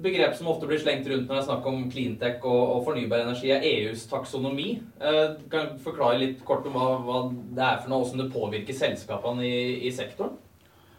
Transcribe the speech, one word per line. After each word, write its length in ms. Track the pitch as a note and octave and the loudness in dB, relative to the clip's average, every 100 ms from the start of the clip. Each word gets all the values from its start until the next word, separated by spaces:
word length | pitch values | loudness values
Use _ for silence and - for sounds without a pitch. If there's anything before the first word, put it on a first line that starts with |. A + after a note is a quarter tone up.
begrep 320 | F#3 F3 D3 - | 0 4 2 2
som 140 | E3 | 0
ofte 160 | D#3+ D3 | 0 2
blir 120 | D3+ | 2
slengt 280 | D3+ C3+ C3 | 2 0 0
rundt 220 | C3 B2 | -2 0
når 80 | C#3 | -2
det 40 | |
er 60 | C#3 | -2
snakk 200 | B2 C3+ | -2 -2
om 140 | C3 B2 | -2 -4
cleantech 520 | B2+ B2 G#2+ B2 B2 | -2 -4 0 -2 0
og, 180 | B2+ B2 B2 | 2 4 6
og 80 | B2 | 4
fornybar 400 | C#3 A#2+ G#2+ A#2 | 2 -2 2 2
energi, 300 | A#2+ B2 C3 C3+ | 2 0 2 4
er 80 | |
E 80 | D#3 A2+ G#2+ | 4 2 0
U's 160 | A2+ - | -4 -4
taksonomi. 560 | C#3 C3 C3 C3+ C#3 F#3+ A#3+ - - | -6 -4 -4 -2 -2 -4 -4 -8 -4
Eh, 380 | D3+ D#3 D#3 - - | 2 4 4 0 -4
kan 220 | D#3+ D3+ | -2 -2
du 80 | - | -6
forklare 400 | - - - C3 | -8 2 4 4
litt 240 | C3 B2+ | 2 -2
kort 240 | - - C#3+ | 0 0 0
om 80 | B2+ | 0
hva, 140 | B2+ B2+ | 2 2
hva 220 | B2 B2 B2 | 0 -2 -2
det 320 | B2 G#2+ B2 | -6 -6 0
er 160 | B2+ A#2+ | 2 2
for 140 | B2+ | 0
noe, 100 | C3 | 0
hvordan 200 | B2 C3 B2+ | 0 -2 -2
det 80 | A#2 | -2
påvirker 400 | G2+ G#2 G#2 C3 | -2 -4 -6 0
selskapene 720 | D3 - - G2+ A#2+ B2 B2 | 0 0 -6 -4 -2 -2 0
i, 400 | B2 B2 B2 B2 | 0 0 -2 -4
i 40 | B2 | -4
sektoren? 400 | - - B3+ - - _ _ - - | -8 -6 -6 -6 -20 _ _ -20 -20